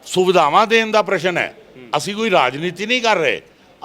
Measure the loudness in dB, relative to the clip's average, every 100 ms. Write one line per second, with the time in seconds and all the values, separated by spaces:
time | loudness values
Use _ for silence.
0 | -6 -2 2 4 4 4 2 0 0 0
1 | 0 -2 -2 -2 -4 -8 -20 -20 -8 -6
2 | -6 -6 0 2 2 -2 -8 -6 -4 -2
3 | 0 0 0 -2 -8 _ _ -6